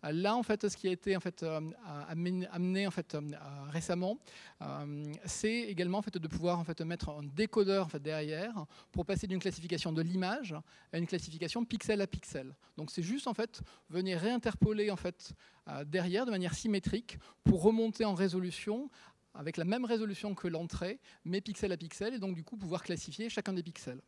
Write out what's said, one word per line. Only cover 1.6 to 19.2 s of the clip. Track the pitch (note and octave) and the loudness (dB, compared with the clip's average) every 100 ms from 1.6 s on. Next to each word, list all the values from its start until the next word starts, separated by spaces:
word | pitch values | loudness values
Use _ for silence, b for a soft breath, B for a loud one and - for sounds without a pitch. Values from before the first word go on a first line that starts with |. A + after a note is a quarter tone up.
| D#3 - G#3+ D3 D3+ | -4 -10 -12 -10 -6
amené, | D#3+ F3 F#3 F3+ | -2 0 0 -2
amené, | F3+ F3+ F#3 G3 | 0 2 2 2
en | |
fait, | F3 D#3+ | 0 -2
euh, | D3+ D3 D3+ D3 C#3+ C#3 | -4 -4 -8 -10 -12 -6
récemment, | D3+ D#3+ F3 F#3 A#3+ B B B B | -4 0 0 2 -2 B B B B
euh, | D3+ C#3 D3 D3 D3+ D3+ | -8 -6 -6 -6 -6 -8
c'est | F#3 - G#3+ A#3 | -8 -2 0 0
également, | A3+ F3+ F3+ G3 | -2 -2 0 0
en | |
fait, | G#3 F#3 | -2 -4
de | D#3+ | -4
pouvoir, | E3+ E3+ F3 | 0 2 2
en | |
fait, | E3+ E3 | 0 -4
mettre | D#3+ E3+ - | -4 -2 -4
un | D3 | -6
décodeur, | C#3+ C#3+ G#3+ A3+ G3 G3 F3 | -8 0 2 4 6 4 2
en | |
fait, | D3+ | -2
derrière | C#3+ D#3 D3+ D#3 G#3 G#3+ D3+ B B | -2 -2 -2 -2 -4 -6 -8 B B
pour | - E3 | -4 0
passer | F#3+ G3+ | 0 2
d'une | F#3 | 0
classification | F#3+ - E3 E3 F3 | 0 -2 -2 0 2
de | D#3+ | 2
l'image | E3 F#3 F#3 A#3+ A#3 D#3 - B B | 2 2 2 0 -4 -8 -10 B B
à | D#3+ | -2
une | E3+ | 0
classification | F3+ - D#3+ E3 A#3 | 0 -2 -6 -4 -2
pixel | A#3 A3+ - G#3 | 0 -2 2 2
à | G3 | 2
pixel. | - - D3+ C3 C#3 b - | -2 -6 -8 -8 -14 b -10
Donc, | D3+ | -6
c'est | - | -4
juste, | E3+ C4 C4 | -2 -2 -2
en | |
fait, | A3 A3+ - - B _ | -2 -2 -4 -14 B _
venir | D#3+ F#3+ F3+ | -2 0 2
réinterpoler, | F#3+ A#3+ A#3 F#3+ G#3+ G#3+ G#3 | 2 2 0 4 4 4 2
en | F#3+ | 2
fait, | F3+ - - - B B - | -2 -6 -14 -16 B B -10
euh, | C#3 | -8
derrière | D3 F3 F3+ F#3+ B3 | 0 2 4 2 2
de | |
manière | G3+ F3 | 2 0
symétrique | - A3+ G3+ - A3 - - B B | 0 2 2 2 -2 -2 -14 B B
pour | - F3 | 6 10
remonter | F#3 A3+ A3+ G#3 | 10 8 4 2
en | A3 | 2
résolution | F3+ F#3+ F3+ F3+ - - A3 C#4 B B B | 4 4 4 0 -2 -2 -2 -4 B B B